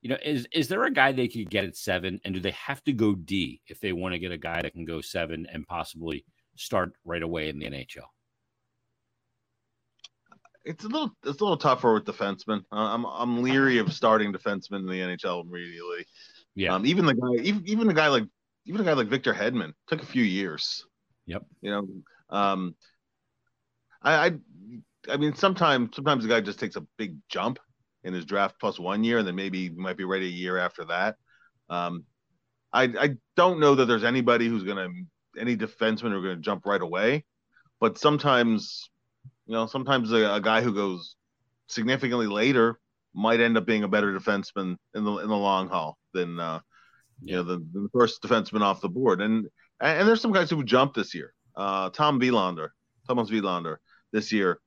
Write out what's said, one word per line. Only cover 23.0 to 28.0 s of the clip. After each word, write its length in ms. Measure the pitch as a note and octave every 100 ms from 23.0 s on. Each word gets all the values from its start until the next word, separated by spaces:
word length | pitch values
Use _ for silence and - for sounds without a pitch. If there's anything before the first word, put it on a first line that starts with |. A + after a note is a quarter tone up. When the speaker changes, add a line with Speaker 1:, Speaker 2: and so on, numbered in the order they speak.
| _ _ _ _ _ _ _ _ _ _
Speaker 2:
I, 240 | C3+ D#3 E3+
I, 40 | D#3+ - - G2+ A#2+ - _ -
I 80 | C#3
mean, 160 | D3+
sometimes, 640 | C#3+ G3 F#3 E3+ C3+ A#2 -
sometimes 280 | C#3+ C#3
the 60 | A2
guy 120 | A#2
just 180 | G2+ G2
takes 160 | G#2+ G2+
a 100 | D#2 _
big 180 | G#2+ D2+ _
jump 280 | F#2 G#2 C3 _ _ _ _